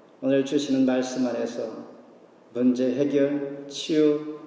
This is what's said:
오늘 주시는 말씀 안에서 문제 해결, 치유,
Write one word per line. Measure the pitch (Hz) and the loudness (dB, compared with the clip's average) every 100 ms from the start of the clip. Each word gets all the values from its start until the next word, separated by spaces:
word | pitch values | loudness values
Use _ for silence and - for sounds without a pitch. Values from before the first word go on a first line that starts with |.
| - - | -20 -6
오늘 | 131 139 135 | 0 2 2
주시는 | 147 143 135 131 | 0 0 2 2
말씀 | 127 127 - 123 | 2 0 -2 -2
안에서 | 117 117 120 113 107 - - - - - - - | -2 -4 -4 -8 -8 -14 -18 -20 -20 -20 -20 -10
문제 | 123 127 123 127 | 0 2 4 2
해결, | 127 143 143 139 147 - - - | 2 2 2 2 0 -4 -8 -12
치유, | - - 156 151 147 151 - | -8 -2 4 4 2 -2 -12